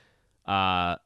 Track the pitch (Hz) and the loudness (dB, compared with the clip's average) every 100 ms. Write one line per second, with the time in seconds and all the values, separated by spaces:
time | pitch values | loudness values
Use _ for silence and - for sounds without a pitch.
0 | _ _ _ _ - 98 95 90 87 85 | _ _ _ _ -2 0 2 0 0 -4